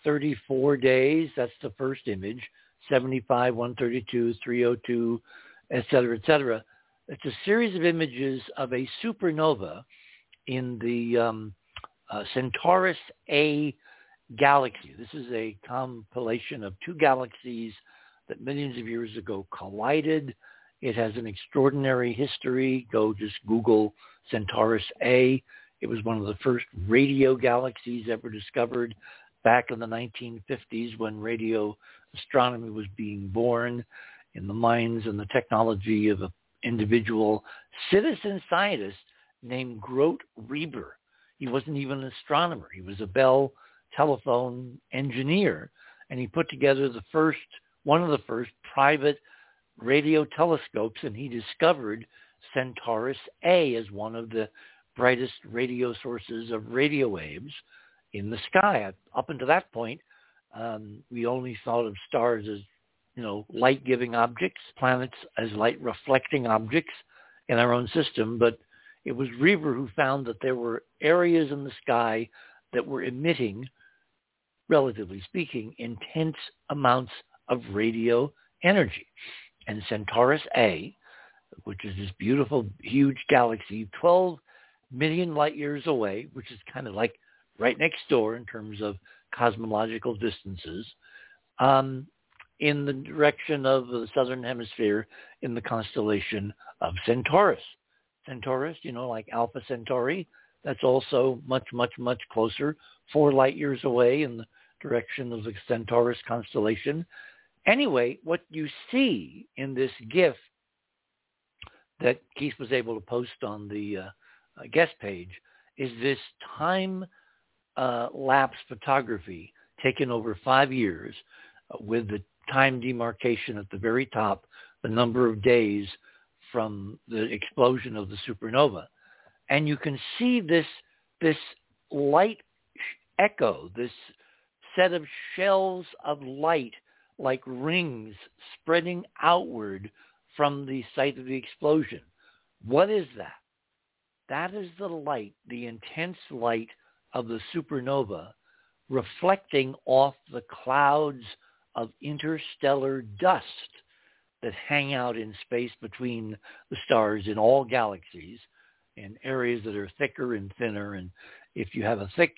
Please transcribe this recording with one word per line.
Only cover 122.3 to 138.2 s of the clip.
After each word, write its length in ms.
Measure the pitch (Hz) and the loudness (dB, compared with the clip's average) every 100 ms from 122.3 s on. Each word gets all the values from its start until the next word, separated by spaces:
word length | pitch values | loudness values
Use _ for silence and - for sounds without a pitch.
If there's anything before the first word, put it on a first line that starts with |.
| _ - | _ -2
time 280 | 131 135 127 | 2 2 2
demarcation 760 | 123 123 117 113 127 110 - 104 | -4 -4 -4 -2 -2 -2 -4 -10
at 100 | 98 | -10
the 80 | 98 | -4
very 280 | 110 120 131 | 0 0 0
top, 400 | 113 107 - _ - - _ | -2 0 -2 _ -20 -20 _
the 60 | - | -2
number 400 | 110 120 120 120 | 2 2 4 2
of 140 | 110 | 4
days 440 | 123 120 107 104 98 - _ _ _ _ - | 6 6 4 0 -4 -12 _ _ _ _ -6
from 460 | 123 110 104 101 - - | -4 -4 -6 -12 -14 -8
the 160 | 110 | -4
explosion 720 | 110 107 - - 123 127 120 107 | -4 -4 -4 4 4 4 -4 -8
of 120 | 98 | -10
the 80 | 98 - | -10 -12
supernova. 580 | 104 113 127 147 92 - _ _ _ _ _ - | -10 -2 4 4 2 -14 _ _ _ _ _ -2
And 160 | 143 151 | 0 0
you 100 | 143 | -2
can 220 | 151 139 - - | -4 -6 -8 -2
see 220 | 247 247 | 2 2
this, 260 | 165 165 151 - _ _ _ - | 4 2 2 -10 _ _ _ 0
this 160 | 165 151 - - _ _ - | 0 0 -4 -20 _ _ -8
light 480 | 143 143 151 208 220 _ _ _ - | -2 4 6 4 0 _ _ _ -12
sh-, 40 | - - _ - | -12 -14 _ 2
echo, 520 | 202 - 117 82 85 | 2 4 -2 -2 -8
this 160 | 101 120 - - _ _ _ _ _ - - | -8 -8 -10 -20 _ _ _ _ _ -6 2
set 160 | 185 | 2
of 100 | 170 147 - - | 2 -6 -14 -10
shells 520 | - 196 190 190 185 165 - | -2 2 4 2 -4 -10 -10
of 180 | 147 147 | -6 -6
light 500 | 131 139 156 165 120 - _ _ _ - | -8 -2 2 2 0 -12 _ _ _ -4
like 240 | 135 131 131 | -2 -2 -4
rings 680 | 127 143 180 170 120 110 101 | -6 -2 -2 -2 -8 -14 -18